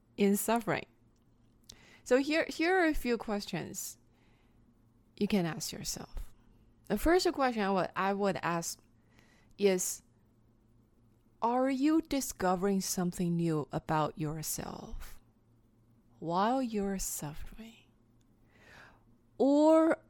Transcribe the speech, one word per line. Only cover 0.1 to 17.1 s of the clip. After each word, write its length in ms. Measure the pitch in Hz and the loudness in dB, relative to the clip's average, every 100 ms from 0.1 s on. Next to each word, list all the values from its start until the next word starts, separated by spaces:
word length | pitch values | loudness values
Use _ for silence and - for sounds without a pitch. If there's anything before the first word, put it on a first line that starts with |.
| - | 0
in 200 | 202 202 | 2 2
suffering? 480 | - 233 202 135 - _ _ _ _ _ _ _ - - - - | 2 0 0 -4 -4 _ _ _ _ _ _ _ -20 -20 -20 -10
So 140 | - 254 | 2 2
here, 280 | 277 320 - | 2 0 -2
here 300 | - 330 381 | -2 0 2
are 80 | 330 | 2
a 80 | |
few 240 | 294 240 233 | 0 -2 -4
questions 800 | - 202 - 165 - - - - _ _ _ _ _ _ _ _ _ _ _ - | -4 -6 -6 -8 -8 -10 -12 -14 _ _ _ _ _ _ _ _ _ _ _ -4
you 100 | 202 | 0
can 200 | 208 165 | 2 0
ask 240 | - - | -4 -8
yourself. 420 | - - - - - - - - - _ _ - | -8 -8 -10 -10 -10 -12 -16 -20 -20 _ _ -6
The 120 | 208 | 0
first 320 | 311 359 359 | 4 4 2
question 300 | 302 262 226 | 0 0 0
I 80 | 196 | 0
would, 180 | 196 - - | 0 0 -2
I 180 | 196 | -2
would 240 | 202 202 175 | 0 0 -2
ask 340 | 165 170 165 - _ _ _ _ _ _ _ - | -2 -4 -6 -10 _ _ _ _ _ _ _ 0
is, 460 | 196 185 - - _ _ _ _ _ _ _ _ _ _ _ _ _ - | 2 2 -2 -8 _ _ _ _ _ _ _ _ _ _ _ _ _ -4
are 280 | 226 247 262 | 0 2 0
you 320 | 262 294 320 - | 2 2 2 2
discovering 760 | 277 - - 185 180 202 190 | -4 -4 -2 0 2 2 0
something 560 | - - 180 - 170 170 | -2 -2 -2 -2 -2 0
new 300 | 170 156 - | 0 0 -2
about 460 | 160 - 156 151 - | -6 -2 -2 -2 -4
yourself? 960 | 151 156 151 - - - - - - - - _ _ _ _ _ _ _ _ - | -6 -6 -6 -8 -8 -12 -12 -12 -12 -16 -20 _ _ _ _ _ _ _ _ -12
While 400 | 160 175 214 269 | -4 0 2 0
you're 380 | 247 214 196 190 | -2 -2 -2 -4
suffering? 760 | - | -6